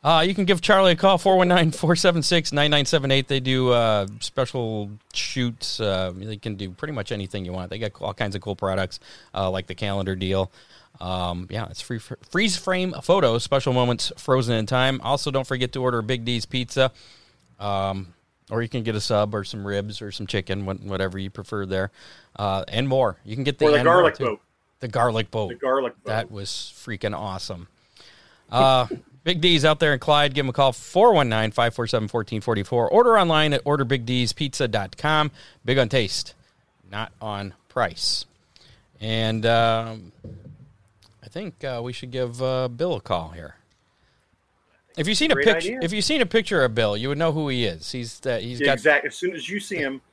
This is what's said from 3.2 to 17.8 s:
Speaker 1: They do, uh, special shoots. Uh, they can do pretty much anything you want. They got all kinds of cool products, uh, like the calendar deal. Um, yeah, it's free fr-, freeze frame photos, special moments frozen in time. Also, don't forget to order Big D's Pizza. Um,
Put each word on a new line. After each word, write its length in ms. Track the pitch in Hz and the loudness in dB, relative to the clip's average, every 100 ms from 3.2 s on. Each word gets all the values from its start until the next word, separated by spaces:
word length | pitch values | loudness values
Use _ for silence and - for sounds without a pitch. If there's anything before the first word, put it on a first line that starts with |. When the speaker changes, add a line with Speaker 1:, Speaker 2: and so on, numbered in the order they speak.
| 131 | 2
Speaker 1:
They 140 | 135 | -2
do, 300 | 127 131 127 | 0 2 4
uh, 360 | 120 113 104 98 110 | 4 4 2 0 -8
special 720 | - - 123 131 113 107 104 104 _ | -8 -4 -4 -4 -4 -4 -8 -12 _
shoots. 680 | - - 135 120 113 - - | -8 -6 -2 -2 -4 -8 -2
Uh, 320 | 107 95 92 | -2 0 -2
they 220 | 92 104 104 | -6 -10 -8
can 180 | 113 | -8
do 160 | 98 95 | -8 -10
pretty 240 | 90 151 | -8 -8
much 160 | 135 98 | -8 -6
anything 340 | 104 95 104 | -6 -6 -8
you 80 | 90 | -6
want. 160 | 92 90 | -8 -8
They 100 | 107 | -8
got 140 | 107 - | -8 -6
all 140 | 98 | -10
kinds 220 | 98 107 95 | -4 -4 -4
of 40 | |
cool 140 | 104 | -8
products, 460 | 98 98 95 95 - - - _ | -4 -2 -2 -4 -8 -20 -20 _
uh, 160 | 95 95 | -4 -2
like 160 | 95 95 | -4 -8
the 80 | |
calendar 400 | 87 101 98 95 | -8 -4 -4 -4
deal. 380 | 92 95 95 92 _ _ - _ - | -4 0 0 -2 _ _ -20 _ -14
Um, 480 | 90 92 90 87 90 | -8 -4 -4 -6 -8
yeah, 160 | 104 110 | -10 -10
it's 120 | - | -14
free 180 | - 120 | -10 -10
fr-, 160 | - - - | -10 -18 -8
freeze 260 | 180 220 175 | -2 -2 -2
frame 380 | - 185 185 - | -2 -2 -2 -6
photos, 400 | - 190 135 117 | 2 4 4 2
special 300 | - 139 135 | 0 0 2
moments 400 | 127 123 120 - - | 2 2 0 -4 -6
frozen 400 | - 131 120 117 | 0 2 2 -2
in 100 | 107 | 0
time. 340 | 127 131 131 | 2 2 0
Also, 300 | 117 139 151 | -2 -2 -2
don't 140 | 135 131 | -4 -4
forget 260 | 131 123 | -4 -4
to 100 | 135 | -2
order 180 | 127 120 | -2 -2
Big 240 | 110 127 | -2 -4
D's 220 | 117 120 - | -2 -4 -4
Pizza. 460 | 127 123 - 131 - - - _ _ _ _ | -6 -4 0 0 0 -20 -20 _ _ _ _
Um, 560 | 101 98 | -4 -2